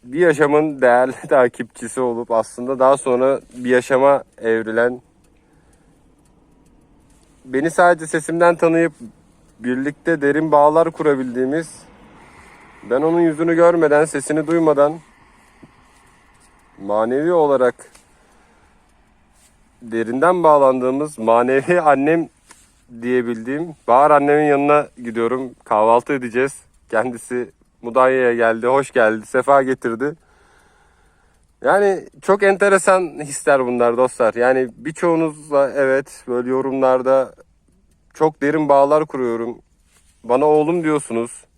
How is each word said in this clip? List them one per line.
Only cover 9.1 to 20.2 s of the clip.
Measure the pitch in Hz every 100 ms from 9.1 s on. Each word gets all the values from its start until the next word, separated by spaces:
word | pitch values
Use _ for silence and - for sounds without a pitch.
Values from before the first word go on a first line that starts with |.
| _ _ _ _ _
birlikte | 120 127 139 143 - 165
derin | 143 143 156
bağlar | 147 147 156 165
kurabildiğimiz, | 160 156 139 127 120 127 156 160 - - _ - - - - - - - - 101
ben | 127
onun | 156 170
yüzünü | 165 151 165
görmeden, | 170 170 170 156 147
sesini | 160 143 - 156 151
duymadan | 165 160 143 143 165 _ _ _ _ _ _ - _ _ _ _ _ _ _ _ _ _ -
manevi | 98 104 113 131 160
olarak | 175 147 135 123 - - - _ _ _ _ _ _ _ _ _ _ _ _ _ _ _ _ _ _
derinden | 117 113 110 127